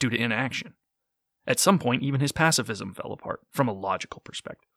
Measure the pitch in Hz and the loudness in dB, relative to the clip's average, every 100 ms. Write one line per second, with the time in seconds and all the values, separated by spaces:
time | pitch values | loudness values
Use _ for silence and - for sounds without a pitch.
0 | 123 113 117 110 131 - - - _ _ | 0 0 0 0 -2 -6 -10 -16 _ _
1 | _ _ _ _ - 127 - 196 - 123 | _ _ _ _ -2 4 6 6 4 2
2 | 139 139 139 - 160 156 117 104 98 92 | 2 0 0 2 2 2 -2 -6 -8 -10
3 | - - - - _ - 127 98 98 92 | -10 -10 -8 -10 _ -2 -2 0 -2 -2
4 | - - - - - 85 _ | -4 -12 -14 -12 -12 -14 _